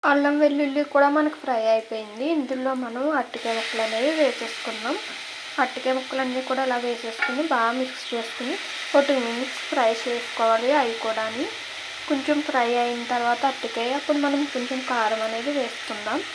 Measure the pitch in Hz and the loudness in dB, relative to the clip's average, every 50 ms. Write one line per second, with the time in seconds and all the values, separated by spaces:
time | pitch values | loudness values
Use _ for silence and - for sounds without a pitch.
0 | - 311 285 285 285 285 294 294 302 294 285 285 294 277 269 294 294 285 - 285 | 4 4 4 6 6 4 4 6 4 4 6 4 0 2 2 0 0 2 4 6
1 | 285 285 285 302 302 302 302 - - 277 254 226 220 220 220 226 220 - 226 220 | 6 6 6 4 4 2 0 -2 -4 -2 0 2 4 4 4 4 2 -2 -8 -8
2 | 214 208 208 220 262 302 339 311 269 254 269 254 254 262 262 254 254 233 226 240 | -8 -10 -8 -4 0 0 2 2 2 0 -2 -2 0 0 0 -2 -2 -4 -4 -2
3 | 269 302 311 277 240 - - 233 - 233 226 226 226 - - 226 220 220 220 220 | 0 0 0 0 -2 -2 -6 -6 -4 -2 -2 -2 -2 -4 -2 -2 -2 0 0 0
4 | 247 294 320 320 302 262 233 - 233 226 - - - 247 220 214 214 240 294 403 | 2 2 4 4 2 2 2 0 -6 -8 -8 -8 -6 -6 -6 -4 -4 -4 -4 -4
5 | - - - - - - - - - - - - 269 254 - 262 254 254 262 262 | -4 -8 -10 -10 -12 -12 -12 -12 -12 -8 0 0 0 0 0 -4 0 0 0 0
6 | 262 - - 262 262 254 247 254 262 - 262 254 269 262 247 240 240 247 240 226 | -2 -4 -2 -2 -2 0 -2 -2 -2 -2 0 0 2 2 0 0 0 -2 -4 -2
7 | - 226 226 - - - 247 262 311 320 240 233 226 226 240 254 262 254 - - | -4 -8 -4 -2 -2 -2 0 0 0 2 2 2 4 2 2 0 -2 -4 -4 -10
8 | - - - 233 226 - - - 247 247 330 403 - - - - - - - 277 | -8 -6 -4 -4 -4 -6 -8 -6 -4 -4 -4 -6 -6 -8 -8 -8 -8 4 4 4
9 | 277 277 285 262 240 233 233 240 262 269 - - - - - 294 247 226 226 226 | 6 6 4 2 2 0 -2 -2 -4 -6 -6 -8 -6 -2 0 2 4 2 2 2
10 | - 254 240 233 226 - - - 233 226 226 226 233 254 285 294 269 233 226 226 | -2 -2 -2 -2 -4 -6 -2 0 4 4 4 4 4 4 4 4 4 2 0 -2
11 | - 226 220 220 220 220 220 233 302 427 453 - - - - - - - - - | -2 -2 -2 -2 -2 -4 -2 -4 -4 -4 -6 -10 -12 -12 -12 -12 -12 -12 -12 -10
12 | - - 302 269 269 - 294 294 302 - 277 262 240 233 240 240 240 240 240 240 | -2 -2 -2 0 2 2 0 0 0 0 2 2 2 4 2 2 2 0 0 -4
13 | 240 233 247 240 240 240 240 240 - 277 262 - - 233 - 233 233 240 262 285 | -4 -2 -2 0 2 2 0 2 2 0 0 0 -6 -6 -4 -2 -2 0 -2 -2
14 | 294 - 302 294 285 285 277 277 294 285 - 254 240 254 269 254 262 - 262 240 | 0 0 2 2 4 2 2 2 0 0 -2 -4 -4 -2 -4 -4 -2 -2 0 2
15 | 220 214 220 220 220 220 226 226 233 285 294 285 254 226 - - - - 226 208 | 2 2 2 0 -2 -2 -2 -2 -4 -2 -2 -2 -2 -2 -4 -8 -8 -8 -8 -6
16 | 208 214 220 302 392 - - | -4 -4 -4 -4 -4 -6 -10